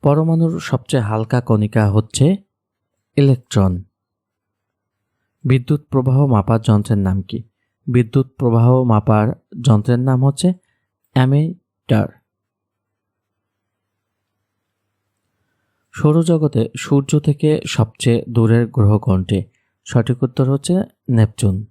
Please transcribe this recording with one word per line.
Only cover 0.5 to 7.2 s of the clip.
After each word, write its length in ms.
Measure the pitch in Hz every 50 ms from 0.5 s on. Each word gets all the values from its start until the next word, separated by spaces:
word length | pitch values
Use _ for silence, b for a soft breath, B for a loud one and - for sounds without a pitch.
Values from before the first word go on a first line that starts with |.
| 165 165
সবচেয়ে 440 | 160 - - 127 - - - 131 110
হালকা 380 | 104 110 110 110 110 - 123
কণিকা 500 | 117 - 113 107 107 104 - 113 107 101
হচ্ছে 440 | 98 107 107 - - - 131 160 196 196 _ _ _ _ _ _ _ _ _ _ _ _ _ _ _
ইলেকট্রন। 680 | - 143 139 131 127 _ _ - 107 98 95 90 90 92 _ _ _ _ _ _ _ _ _ _ _ _ _ _ _ _ _ _ _ _ _ _ _ _ _ _ _ _ _ _ _ -
বিদ্যুৎ 380 | 120 131 131 123 - 151 147 _ _
প্রবাহ 380 | - 135 127 131 131 135 147
মাপার 340 | 139 120 104 98 - 113 113
যন্ত্রের 360 | 110 - 107 101 104 - 113
নাম 240 | 101 98 95 92 98